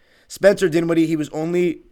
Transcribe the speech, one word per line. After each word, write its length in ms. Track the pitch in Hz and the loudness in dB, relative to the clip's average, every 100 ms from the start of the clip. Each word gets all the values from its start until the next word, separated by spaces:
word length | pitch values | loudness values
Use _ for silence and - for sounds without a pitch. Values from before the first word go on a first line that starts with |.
| _ _ - | _ _ -20
Spencer 400 | - 196 202 190 | 0 2 4 2
Dinwiddie, 380 | 156 170 165 160 | 0 0 0 0
he 100 | 160 | -2
was 140 | 151 | -6
only 540 | - 160 175 175 - - | -8 -4 -2 -2 -4 -12